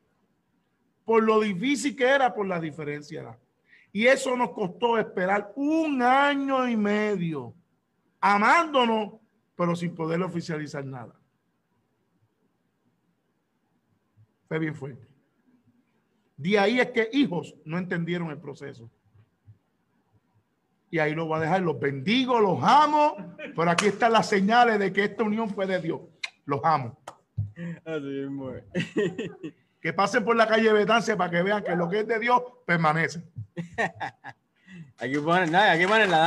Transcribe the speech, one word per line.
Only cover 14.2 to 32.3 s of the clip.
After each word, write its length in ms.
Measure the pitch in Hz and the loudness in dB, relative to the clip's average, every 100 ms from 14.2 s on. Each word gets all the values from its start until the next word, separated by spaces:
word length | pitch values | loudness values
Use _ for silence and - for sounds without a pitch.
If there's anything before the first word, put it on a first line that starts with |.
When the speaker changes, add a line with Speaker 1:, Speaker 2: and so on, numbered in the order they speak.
| 110 _ _ | _ _ _
Speaker 1:
Fue 120 | 160 | -4
bien 160 | 160 151 | -4 -6
fuerte. 320 | 135 - - _ _ _ _ _ _ _ _ _ _ _ _ - | -12 -14 -20 _ _ _ _ _ _ _ _ _ _ _ _ -10
De 200 | 156 208 | 0 2
ahí 200 | 202 247 | 2 2
es 100 | 240 | 0
que 180 | 233 220 | 0 0
hijos 420 | 277 240 170 135 - 151 | 0 0 -2 -8 -16 -8
no 120 | 170 | -6
entendieron 520 | 180 180 165 175 165 | -4 -4 -4 -4 -6
el 60 | 147 | -10
proceso. 500 | 143 131 139 120 113 _ _ _ _ _ _ - _ _ _ _ _ _ _ _ _ _ _ _ _ | -14 -14 -16 -16 -20 _ _ _ _ _ _ -20 _ _ _ _ _ _ _ _ _ _ _ _ _
Y 100 | 160 | -2
ahí 160 | 151 156 | -2 -2
lo 100 | 160 | -4
voy 120 | 160 | -2
a 40 | |
dejar, 200 | 160 190 | 0 0
los 180 | 175 135 | 0 -2
bendigo, 600 | 139 139 131 247 254 240 | -4 -4 -2 0 2 2
los 220 | 208 147 | 2 2
amo, 540 | 165 269 302 302 302 370 - - | 4 6 6 4 2 0 -12 -16
pero 320 | 294 - 170 | -12 -2 0
aquí 140 | 170 202 | 2 0
están 240 | 196 240 | 2 4
las 160 | 226 - | 4 2
señales 500 | 202 196 233 240 208 | 0 4 4 4 4
de 140 | 196 | 0
que 140 | 196 202 | 0 -2
esta 180 | 202 | -2
unión 260 | 214 214 226 | -2 -2 -4
fue 160 | 202 190 | -4 -2
de 140 | 180 | -2
Dios. 200 | 165 - - _ - _ - | -4 -8 -10 _ -16 _ -6
Los 140 | 139 165 | -2 2
amo. 340 | 151 120 - - - _ - 104 - 170 165 160 | 0 -2 -12 -20 -20 _ -8 -8 -8 -12 -12 -8
Speaker 2:
Así 200 | 156 139 | -8 -6
mismo 460 | 139 139 139 131 | -8 -8 -8 -10
es. 120 | 120 - | -12 -8
<laughs> 800 | 180 170 - 196 180 202 - 156 - _ _ | -6 -4 -2 -2 -4 -10 -10 -16 -16 _ _
Speaker 1:
Que 120 | 160 | -6
pasen 300 | 170 196 247 | 0 0 2
por 120 | 208 233 | 2 4
la 120 | 220 | 4
calle 240 | 220 220 | 4 4
Betance 440 | 214 202 226 220 165 | 4 4 2 2 -2
para 140 | 180 | 0
que 100 | 170 | 0
vean 220 | 190 208 | 0 -2
que 120 | 196 175 | -2 -2
lo 140 | 170 | -2
que 120 | 208 | -2
es 60 | 220 | -2
de 120 | 226 | -2
Dios 200 | 240 | 2